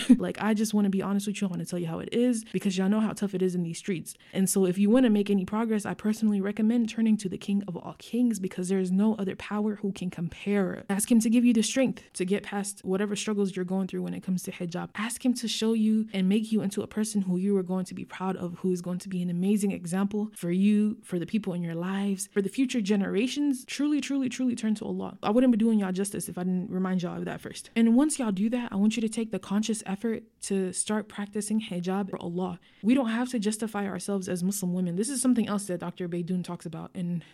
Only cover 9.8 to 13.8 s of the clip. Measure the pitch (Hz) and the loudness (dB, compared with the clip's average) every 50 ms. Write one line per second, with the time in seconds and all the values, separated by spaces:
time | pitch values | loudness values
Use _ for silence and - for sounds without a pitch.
9.8 | - 196 190 - 185 180 - - 175 165 - - - 196 202 202 190 180 - - | -4 -6 -4 -4 -6 -8 -6 -6 -6 -6 -8 -6 -2 0 2 2 2 0 -2 -6
10.8 | - - 196 196 214 - 247 226 220 233 220 247 240 240 233 226 214 - - 269 | -4 -4 -2 -2 2 4 4 4 6 6 4 6 6 6 6 4 4 2 2 2
11.8 | 262 247 - - - - - - 185 180 202 - - - 202 202 196 202 - - | 2 2 0 -4 -10 -12 -6 -4 -2 0 0 -2 -2 -4 -6 -6 -6 -6 -8 -8
12.8 | - 185 185 196 208 202 208 202 - 214 214 202 202 190 180 185 185 175 185 190 | -4 -2 0 0 0 -2 -2 -4 -4 -2 0 0 0 0 0 -4 -4 -2 -2 -2